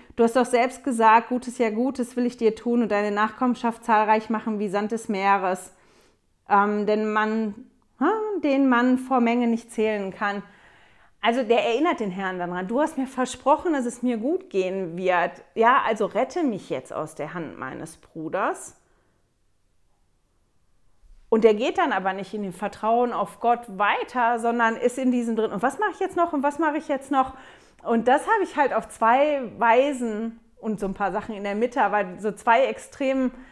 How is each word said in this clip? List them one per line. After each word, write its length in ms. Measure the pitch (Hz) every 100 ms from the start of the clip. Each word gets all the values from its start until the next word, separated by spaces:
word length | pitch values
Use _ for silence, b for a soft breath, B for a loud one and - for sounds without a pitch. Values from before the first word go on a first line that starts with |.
| B -
„Du 80 |
hast 140 | 233 254
doch 80 | 247
selbst 400 | 240 247 - 285
gesagt, 420 | 226 220 226 233
Gutes, 300 | 247 247 233
ja 140 | 226
Gutes 440 | 214 262 254 240 247
will 100 | 240
ich 120 | 240
dir 180 | 220 220
tun 280 | 240 240
und 60 | 214
deine 220 | 202 208
Nachkommenschaft 720 | 208 220 - 254 233 233 226
zahlreich 460 | - 214 214 220 220
machen 300 | 220 226 214
wie 100 | 208
Sand 240 | 202 208
des 160 | 226 -
Meeres, 640 | 190 196 196 190 190 - _ b b b b _ _ -
ähm, 380 | 202 202 208 208
denn 260 | 214 214
man, 420 | 214 214 220 220 214 - _ _ -
ha, 140 | 285 440 427 381
den 260 | 294 277 269
man 280 | 240 254 254
vor 220 | 254 262
Menge 280 | 233 240 233
nicht 260 | 226 -
zählen 400 | - 220 214 190
kann.“ 280 | - 202 202 - b b b b b b _
Also 220 | 220 240
der 220 | 220 226 220
erinnert 340 | 240 339 302
den 120 | 208
Herrn 280 | 185 190 185
daran, 300 | 175 180 185
„Du 100 | 240
hast 180 | 311 -
mir 100 | 262
versprochen, 640 | - 247 - 262 294 349
dass 120 | 285 240
es 160 | -
mir 140 | 247 226
gut 340 | 247 370 -
gehen 460 | 196 180 190 175 170
wird. 480 | 180 180 180 - -
Ja, 280 | 220 226 269 -
also 200 | 214 196
rette 380 | 202 254 359
mich 260 | 294 190 -
jetzt 240 | 135 -
aus 220 | - 151 -
der 180 | 151
Hand 260 | 170 143 -
meines 380 | 131 - 151 -
Bruders.“ 800 | _ 165 156 185 254 370 - - _ _ _ _ _ _ _ _ _ _ _ _ _ _ _ _ _ _ _ _ _ _ - - -
Und 160 | 226
der 120 | 220 214
geht 220 | 285 381
dann 140 | 311
aber 220 | 190 190
nicht 200 | 190 190
in 100 | 214
dem 100 | 196
Vertrauen 580 | 175 202 - 214 233 240
auf 300 | 220 202 -
Gott 240 | 233 233 233
weiter, 720 | 190 202 453 - 254 233 233
sondern 380 | 233 240 226 220
ist 200 | 247 269
in 140 | 254
diesem 240 | 247 233 220
drin, 160 | 220
„Und 100 | 180
was 160 | 262 269
mache 140 | 440
ich 80 | -
jetzt 160 | 370 359
noch? 160 | 339
Und 100 | 294
was 160 | 285 294
mache 200 | 320 302
ich 100 | 330
jetzt 240 | 269 -
noch?“ 220 | 277 262 - B B B B
Und 240 | 202 233 240
das 200 | 285 294
habe 160 | 440
ich 140 | 359 294
halt 160 | 269
auf 160 | 214 -
zwei 520 | - 226 262 302 277 233 202
Weisen 800 | 233 240 277 262 233 208 226 - _ -
und 200 | 226 208
so 60 | 196
ein 80 |
paar 180 | - 196
Sachen 220 | 202 214
in 100 | 208
der 120 | 202 202
Mitte, 260 | 240 277
aber 380 | 202 208 185 170
so 120 | 208
zwei 340 | 202 - 233 240
Extremen 640 | 226 - - 269 269 254 - B